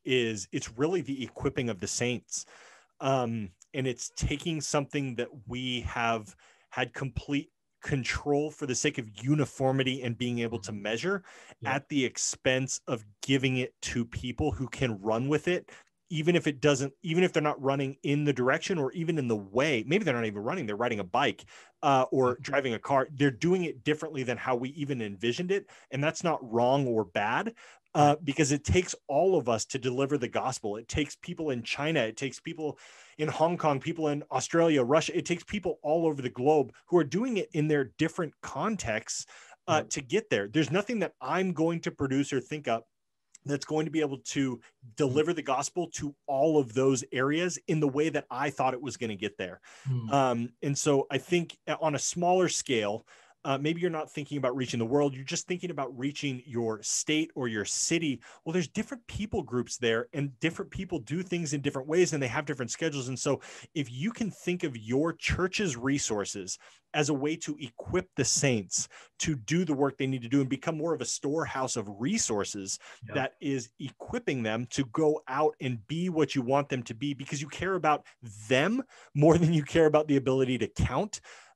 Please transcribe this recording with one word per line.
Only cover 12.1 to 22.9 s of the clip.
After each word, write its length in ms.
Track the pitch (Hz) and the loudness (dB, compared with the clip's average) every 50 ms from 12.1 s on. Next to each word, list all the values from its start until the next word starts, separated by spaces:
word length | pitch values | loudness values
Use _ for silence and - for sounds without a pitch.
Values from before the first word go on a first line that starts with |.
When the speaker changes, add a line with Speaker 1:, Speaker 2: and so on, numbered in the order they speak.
| - - - - - - - 135 127 131 135 135 - - - | -2 -2 -4 -4 -4 0 0 2 2 2 0 -2 -6 -8 -6
Speaker 1:
of 180 | - 135 113 107 104 101 - | -4 -6 -6 -6 -10 -18 -8
giving 360 | - - 135 139 127 135 131 | 0 2 2 4 4 2 2
it 160 | 127 123 - - - - | 0 -2 -4 -8 -10 -8
to 200 | - - 123 117 | -4 -2 -2 -2
people 460 | 120 - - - 123 120 - 156 147 | -4 -4 -8 -8 -6 -4 -2 -2 -2
who 160 | 110 - 135 | -2 -2 -6
can 320 | 117 - - 139 123 110 95 | -6 -2 0 0 0 0 -2
run 280 | 98 110 107 113 127 139 | 0 0 0 2 2 2
with 180 | 151 147 - | 0 2 2
it, 220 | 175 180 180 - - - - - _ _ _ _ - | 0 -2 -2 -4 -8 -20 -20 -20 _ _ _ _ -8
even 260 | 175 156 156 165 175 | -4 -2 2 4 4
if 100 | 170 - | 4 4
it 140 | 160 143 127 | 0 0 2
doesn't, 340 | - 151 143 123 139 139 - _ | 4 4 4 4 2 -4 -6 _
even 220 | - 170 160 170 185 | -4 0 2 4 4
if 80 | 175 | 4
they're 100 | - 165 | 4 2
not 200 | 139 151 135 - | 2 2 0 0
running 340 | 135 135 139 139 139 135 139 _ - | 0 0 0 0 0 -4 -4 _ 0
in 220 | 139 143 147 147 | 0 2 2 2
the 80 | 147 139 | 2 2
direction 440 | 120 123 127 135 160 - - 196 | 2 4 2 2 2 0 -2 -2
or 140 | 170 135 131 | 0 0 -2
even 260 | - 185 165 160 170 | -2 -4 -2 -2 0
in 120 | 156 131 120 | 0 2 0
the 80 | 113 | 0
way. 460 | 104 98 95 98 117 139 160 147 113 110 | -2 -2 -2 2 2 4 4 4 2 2
Maybe 160 | 123 147 - 214 | 2 0 2 2
they're 100 | 160 127 | 2 0
not 120 | 120 117 | 0 0
even 180 | 110 101 104 104 | -2 -4 -4 -4
running, 220 | 123 160 190 180 | -4 -4 -4 -4
they're 100 | 107 104 | -4 -2
riding 240 | 101 120 123 117 104 | -2 0 0 0 -2
a 60 | 95 | -4
bike, 400 | 87 - 120 143 123 98 - - - - - - - _ - | 0 2 2 4 2 2 -2 -10 -20 -20 -20 -20 -20 _ 0
uh, 240 | - 151 139 131 127 - | 2 4 6 6 4 4
or 200 | - 135 127 123 | 4 4 4 4
Speaker 2:
Yeah. 40 | 123 - | 2 0
Speaker 1:
driving 320 | 131 - 139 143 135 131 113 | -4 -2 0 0 0 0 -2
a 60 | 104 | -2
car. 280 | - - | 0 2